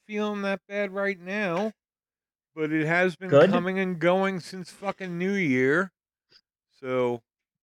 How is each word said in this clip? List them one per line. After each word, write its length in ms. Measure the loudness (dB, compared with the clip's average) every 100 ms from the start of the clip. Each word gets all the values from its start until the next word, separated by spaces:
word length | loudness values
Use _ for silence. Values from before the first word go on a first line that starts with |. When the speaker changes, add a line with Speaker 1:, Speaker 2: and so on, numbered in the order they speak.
| -6
Speaker 1:
feeling 340 | -4 -4 -2
that 200 | -4 -4 -6
bad 240 | -6 -4
right 280 | -2 -4 -4
now, 520 | -6 -4 -2 -2 -2 -6 _ _ _ _ _ _ _ -6
but 160 | -2
it 160 | 0 2
has 280 | 2 2 -2
been 140 | 4
Speaker 2:
Good. 220 | 6 6
Speaker 1:
coming 260 | 4 0 -2
and 220 | -4 0
going 400 | 2 2 0 -4
since 320 | -10 -14 -16
fucking 440 | -10 -8 -8 -8 -4
New 160 | -2
Year. 580 | 0 2 2 4 2 0 -8 _ _ _ _ _ _ _ _
So, 420 | -4 0 0 -2 -8 _ _ _